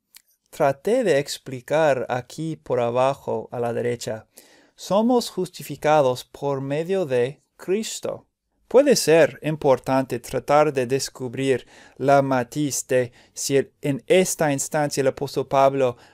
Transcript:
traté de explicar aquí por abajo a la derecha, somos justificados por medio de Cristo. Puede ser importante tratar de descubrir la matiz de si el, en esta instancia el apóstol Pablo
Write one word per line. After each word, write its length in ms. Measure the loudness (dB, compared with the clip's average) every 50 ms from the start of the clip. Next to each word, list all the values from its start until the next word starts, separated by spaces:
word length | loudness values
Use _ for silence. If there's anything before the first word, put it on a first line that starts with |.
| _ _ -20 -20 _ _ _ _ _ _
traté 560 | -4 -2 0 0 0 -2 -2 -2 0 0 2
de 140 | 2 0 0
explicar 880 | 0 -4 -8 -12 -12 -12 -14 -12 -6 -2 0 2 2 2 2 0 -2 -4
aquí 480 | -6 -6 -6 -8 -10 -8 -8 -8 -8
por 240 | -8 -6 -4 -2 -2
abajo 680 | 0 0 0 0 0 0 -2 -4 -6 -6 -6 -6 -8 -8
a 80 | -8 -6
la 120 | -6 -4
derecha, 540 | -4 -4 -4 -4 -6 -6 -8 -10 -10 -10 -12 _ _ -20 -20 _ _ _ _ _ _
somos 540 | -14 -6 -2 0 0 2 2 2 0 -2 -4
justificados 920 | -6 -6 -6 -6 -8 -14 -14 -14 -8 -4 0 2 4 4 4 2 0 -2 -8
por 360 | _ -14 -8 -6 -6 -4 -4
medio 440 | -4 -4 -4 -4 -4 -2 -2 -2 -2
de 380 | 0 0 0 0 -2 -4 _ _ _ _
Cristo. 720 | -12 -6 -4 -4 -4 -4 -6 -10 -10 -8 -10 -10 -10 _ _ _ _ _ _ _ _ _
Puede 280 | 2 4 6 6 6 4
ser 440 | 2 4 4 6 6 6 4 2 -2
importante 800 | -6 -6 -4 0 2 2 2 2 0 0 0 0 0 -2 -6 -8
tratar 520 | -6 -6 -8 -6 0 2 4 4 4 4
de 140 | 2 -2 -2
descubrir 800 | -2 -2 -4 -4 -6 -10 -10 -12 -10 -6 -2 0 0 0 0 -2 _ -20 -20 -20 _ _
la 260 | -2 2 4 4 4
matiz 640 | 4 2 0 -2 -2 -4 -4 -4 -4 -4 -4 -6 -4
de 260 | 0 0 0 0 -2 -6 _ _ _
si 240 | _ -10 -4 0 0
el, 160 | 0 0 -2 _ _
en 220 | -6 -4 -4 -4 0
esta 460 | 2 4 4 4 2 0 -2 0 0
instancia 480 | 0 -2 -4 -4 -4 -2 -2 -2 -2 -2
el 80 | -2 -2
apóstol 400 | -2 -4 -6 -8 -6 -6 -4 0
Pablo 480 | 2 4 4 4 2 2 0 -2 -2 -6 -12 -20